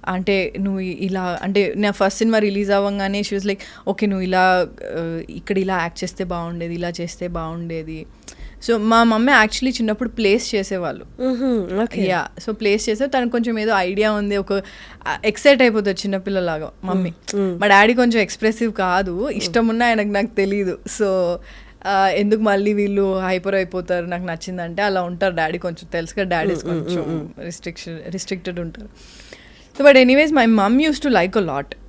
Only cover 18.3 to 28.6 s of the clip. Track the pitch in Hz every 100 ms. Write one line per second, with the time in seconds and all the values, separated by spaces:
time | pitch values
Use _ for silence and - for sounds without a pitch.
18.3 | - 214 220 233 208 185 180 185 175 269
19.3 | - 180 165 226 226 240 226 208 202 226
20.3 | - 196 202 190 - - - 202 190 175
21.3 | 170 - - - - 185 196 196 175 208
22.3 | 208 214 196 208 208 202 202 196 190 185
23.3 | 185 185 196 185 185 175 180 175 175 180
24.3 | 165 - 180 170 170 202 190 175 180 190
25.3 | 165 156 175 180 165 170 175 165 - 185
26.3 | 170 160 170 165 165 165 175 143 160 156
27.3 | - 165 170 180 170 - 165 160 180 -
28.3 | 190 185 175